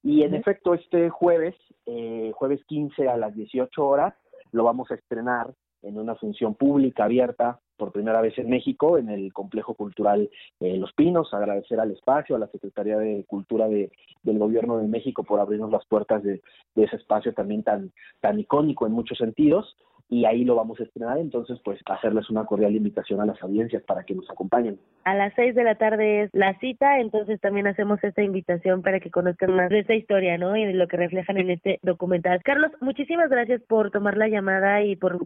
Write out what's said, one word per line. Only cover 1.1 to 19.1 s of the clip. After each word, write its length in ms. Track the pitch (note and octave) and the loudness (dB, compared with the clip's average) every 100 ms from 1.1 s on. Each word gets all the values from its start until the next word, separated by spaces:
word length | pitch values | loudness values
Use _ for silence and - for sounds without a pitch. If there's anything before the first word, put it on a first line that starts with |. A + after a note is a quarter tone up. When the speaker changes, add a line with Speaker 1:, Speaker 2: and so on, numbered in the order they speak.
| E3 F3 E3+ D#3+ - _ _ - | 2 2 2 0 -6 _ _ -12
Speaker 1:
eh, 460 | A#2 A#2 A2+ A2 | -10 -8 -6 -8
jueves 280 | G#2+ C3+ C#3+ _ | -4 -4 -4 _
quince 420 | D3+ D3 - C3+ | -6 -6 -2 -2
a 80 | A#2+ | 0
las 180 | G#2+ | -4
dieciocho 520 | G#2+ G#2 B2+ B2+ - C#3+ | -8 -6 -4 -4 -2 0
horas, 260 | C#3 F#3+ - _ - - | 2 0 -4 _ -20 -6
lo 140 | A2+ | 0
vamos 260 | A#2 B2 B2 | 2 0 -6
a 60 | - | -10
estrenar 580 | _ A#2 A#2+ B2 A#2 B2+ _ _ | _ -6 -4 -4 -6 -12 _ _
en 140 | G2+ G#2 | -14 -10
una 160 | A2+ | -8
función 400 | A2 G#2+ G#2 A2 | -8 -10 -4 -4
pública 520 | G#2+ C#3 C#3+ C3+ B2 G#2+ | 2 2 4 2 2 0
abierta 520 | A#2+ B2 A#2+ A#2+ A#2+ _ _ | 2 0 0 -2 -2 _ _
por 140 | G2+ | -8
primera 300 | G#2 G#2+ A2+ | -4 0 2
vez 180 | A2+ A#2+ | 2 -2
en 100 | A#2 | -2
México, 500 | B2+ C#3 B2+ D3+ E3+ | 0 0 2 4 4
en 100 | A2+ | 0
el 240 | G2+ G2 | -6 -8
Complejo 420 | G2 G2 A2 - | -10 -8 -8 -8
Cultural, 560 | A2 G#2 F#2 G#2 G#2 G#2 - - _ | -8 -10 -2 2 2 0 -6 -20 _
eh, 160 | F#2 F#2+ | -4 -4
Los 160 | F#2 | -4
Pinos. 420 | - D#3+ F3 D#3 | 2 4 4 0
Agradecer 460 | G#2 G#2 G2+ - A2 | -2 -2 -2 -2 -2
al 100 | A2 | -2
espacio, 460 | F#2+ - C#3+ - C3 | -2 0 0 0 -4
a 20 | |
la 80 | G#2 | -4
Secretaría 500 | G2+ G2 - G#2 G#2+ | -10 -12 -6 -2 -2
de 260 | A2 G#2 G2 | -2 -4 -6
Cultura 400 | G2 F#2+ A2 A2 | -10 -4 -2 0
de, 240 | G#2 F#2+ _ - - | 0 -2 _ -20 -8
del 160 | - A2 | -2 0
Gobierno 400 | G#2+ A2+ A#2 A2+ | 2 0 0 -2
de 80 | G#2+ | -2
México 380 | A2+ C3+ B2 | -4 -4 -8
por 160 | G#2 G#2 | -2 -2
abrirnos 320 | G2+ G#2+ A2 | 0 -2 -2
las 120 | G#2+ - | -4 0
puertas 360 | G#2+ G#2 G#2+ | -2 0 -2
de, 180 | G2+ F#2+ _ _ _ - | -2 -6 _ _ _ 2
de 80 | |
ese 100 | G#2 | 2
espacio 400 | - _ G#2+ A#2 | 0 _ -2 0
también 300 | A2 G2+ G#2+ | -4 -4 -4
tan, 260 | A2 G#2 F#2+ _ - _ | -2 -2 -4 _ -20 _
tan 180 | G#2 G#2+ | -2 0
icónico 480 | G#2+ C#3+ D3+ - A2+ | 0 0 2 0 -2
en 60 | |
muchos 260 | A2+ A#2 | -2 -4